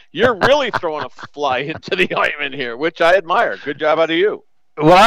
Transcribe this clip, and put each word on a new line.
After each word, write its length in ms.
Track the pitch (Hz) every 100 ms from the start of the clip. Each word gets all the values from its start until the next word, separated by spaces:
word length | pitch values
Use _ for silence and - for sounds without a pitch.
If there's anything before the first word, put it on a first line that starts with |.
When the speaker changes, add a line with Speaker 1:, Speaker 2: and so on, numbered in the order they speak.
| _
Speaker 1:
you're 240 | 156 247
really 360 | 196 190 294 247
throwing 320 | - 170 151
a 40 | 127
fly 500 | - - 143 143 127
<laughs> 140 | 147
into 240 | 151 - 185
the 160 | 180 160
ointment 380 | 170 151 143
here, 220 | 131 123 117
which 240 | 165 -
I 160 | 170 196
admire. 400 | 165 202 175 98
Good 200 | 139 143
job 200 | 151 160
out 120 | 160
of 60 | 165
you. 280 | 202 135 _ _ _ -
Speaker 2:
Well, 200 | 151 180